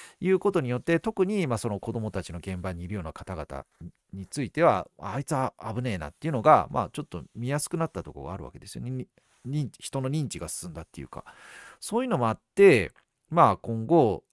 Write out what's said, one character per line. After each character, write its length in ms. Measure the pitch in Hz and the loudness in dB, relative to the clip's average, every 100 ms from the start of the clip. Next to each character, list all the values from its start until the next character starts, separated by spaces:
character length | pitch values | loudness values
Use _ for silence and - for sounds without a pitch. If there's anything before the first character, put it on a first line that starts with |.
| - _ | -20 _
い 100 | 180 | 2
う 80 | 185 | 2
こ 120 | 208 | 4
と 80 | 185 | 0
に 100 | 127 | 0
よ 100 | 123 | -2
っ 20 | |
て、 180 | - 165 | 0 0
特 260 | 226 - 185 | 0 0 0
に、 200 | 208 151 | 2 0
ま 100 | 117 | -2
あ、 20 | |
そ 100 | 117 | -2
の 100 | 101 | -4
子 140 | 110 | -4
供 160 | 113 107 | -6 -4
た 140 | 95 | -6
ち 100 | - | -8
の 60 | 82 | -10
現 180 | 95 90 | -8 -6
場 160 | 92 | -6
に 100 | 87 | -8
い 40 | 87 | -8
る 80 | 104 | -8
よ 60 | |
う 20 | |
な 100 | 80 | -8
方 220 | - - 85 | -12 -10 -10
々 300 | 73 69 - _ 165 - _ | -8 -12 -14 _ -18 -18 _
に 120 | 95 - | -14 -10
つ 160 | - | -8
い 80 | 196 | -6
て 140 | - | 2
は、 240 | 170 98 - _ | 4 4 -2 _
あ 220 | 151 131 | -8 -6
い 40 | |
つ 100 | - 143 | -4 -2
は 180 | 131 - | -2 -6
危 240 | 107 123 | -8 -6
ね 80 | 123 | -4
え 60 | 92 | -6
な 100 | 78 | -8
っ 40 | |
て 140 | - 165 | -8 -4
い 40 | |
う 20 | |
の 80 | 131 | 2
が、 260 | 151 135 71 | 6 6 4
ま 120 | 127 | -2
あ、 60 | 101 | -4
ち 100 | - | -8
ょ 20 | |
っ 20 | 147 | -10
と 180 | 85 - 110 | -12 -12 -8
見 140 | 123 | -4
や 100 | 143 | -4
す 100 | - | -4
く 80 | 160 | -4
な 80 | 160 | -4
っ 60 | |
た 100 | 95 | -6
と 100 | 73 | -10
こ 100 | - | -12
ろ 40 | 69 | -10
が 60 | |
あ 40 | 95 | -10
る 60 | |
わ 80 | 78 | -12
け 60 | - | -16
で 80 | - | -16
す 140 | - | -12
よ 40 | |
ね。 60 | 123 | -8
に-、 180 | 131 - _ _ _ 123 | -8 -10 _ _ _ -6
認 220 | 147 123 | -4 -4
知、 80 | - | -8
人 220 | - 135 | -8 -6
の 80 | 131 | -4
認 180 | 151 131 | -2 -4
知 100 | 80 | -6
が 80 | 82 | -8
進 240 | - 90 | -8 -10
ん 20 | |
だ 80 | 78 | -12
っ 60 | 80 | -14
て 80 | - | -14
い 40 | |
う 40 | 67 | -14
か、 180 | - - - - - - - | -14 -16 -20 -20 -20 -20 -16
そ 200 | - 226 | -4 -2
う 40 | |
い 40 | 254 | 0
う 20 | |
の 80 | 160 | 0
も 100 | 113 | 0
あ 40 | |
っ 80 | 107 _ - | -2 _ 8
て、 360 | 196 123 82 - _ _ _ | 10 10 4 -8 _ _ _
ま 220 | 165 127 | 6 6
あ、 60 | 92 | 6
今 280 | - 113 113 | -2 -6 4
後、 380 | 165 117 90 - | 6 6 2 -6